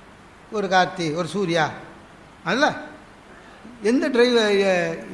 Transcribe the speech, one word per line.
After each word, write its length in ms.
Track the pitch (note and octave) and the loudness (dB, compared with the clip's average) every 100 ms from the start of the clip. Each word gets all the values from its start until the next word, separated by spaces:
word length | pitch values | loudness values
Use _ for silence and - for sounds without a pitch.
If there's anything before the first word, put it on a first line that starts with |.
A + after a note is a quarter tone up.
| - - - - - | -20 -20 -20 -20 -10
ஒரு 140 | G#3+ G3 | -6 0
கார்த்தி, 480 | F#3 F3+ F3+ E3 | 2 2 0 -4
ஒரு 140 | D#3 E3+ | -4 -4
சூர்யா. 420 | G3 F#3 E3 C#3+ - - - - - - - | -4 0 0 0 -4 -16 -20 -20 -20 -20 -12
அல்ல, 320 | D#3+ A3+ C#4+ - - - - - - - - - - - | -4 0 0 -2 -8 -18 -20 -20 -20 -20 -20 -20 -20 -6
எந்த 260 | G3+ C4 D4+ | 0 0 2
டிரைவர், 420 | A#3+ B3 A#3 G#3+ | 2 4 4 4
எ-, 560 | G3 G3 F3+ E3+ E3 - | 2 2 2 0 -6 -10